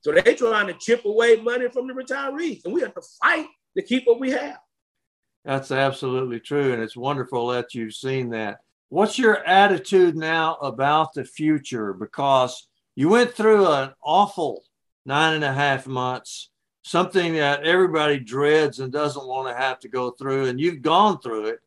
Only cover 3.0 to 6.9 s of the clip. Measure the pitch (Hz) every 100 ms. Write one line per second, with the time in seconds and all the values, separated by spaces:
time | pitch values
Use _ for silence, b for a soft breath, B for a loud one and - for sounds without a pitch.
3 | - _ 240 330 311 _ _ - 190 254
4 | 247 233 262 262 294 - _ _ _ _
5 | _ _ _ _ - 135 135 135 139 135
6 | 135 127 131 117 - 143 139 120 110